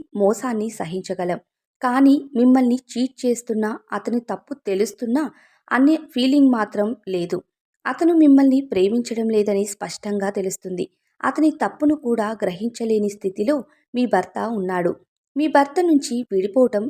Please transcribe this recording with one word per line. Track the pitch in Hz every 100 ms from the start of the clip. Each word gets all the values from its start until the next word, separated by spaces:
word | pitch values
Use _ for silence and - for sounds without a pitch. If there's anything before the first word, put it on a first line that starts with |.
| - 202
మోసాన్ని | 202 233 262 220 220
సహించగలం. | 214 165 185 185 185 180 170 _ _ _ -
కానీ | 247 254 277 285 -
మిమ్మల్ని | 233 254 254 247 254 -
చీట్ | 233 254 -
చేస్తున్నా, | 247 233 - 214 214 - -
అతని | 202 214 240
తప్పు | 240 190 - 277
తెలుస్తున్నా | - 190 208 - 240 269 269 - _ _ -
అనే | 240 277 311 -
ఫీలింగ్ | 247 262 285 269
మాత్రం | 233 208 208 208 254 190
లేదు. | 180 175 185 - _ _ _
అతను | - - 339
మిమ్మల్ని | 330 294 277 277 262
ప్రేమించడం | 269 190 196 240 233 226 226
లేదని | 214 208 196 208
స్పష్టంగా | - 175 - 208 202 196
తెలుస్తుంది. | 202 190 - 185 180 - _ _ _
అతని | - - 302 302
తప్పును | 220 - 302 294
కూడా | 240 226 214
గ్రహించలేని | 214 190 175 233 233 226 214 208
స్థితిలో | - 190 190 214 294 - _ _
మీ | 240 247
భర్త | 190 185 208 214
ఉన్నాడు. | 220 185 180 170 - _ _ _ 269
మీ | 302
భర్త | 285 277 370
నుంచి | 349 285 - 240 240
విడిపోవటం | 190 190 262 247 208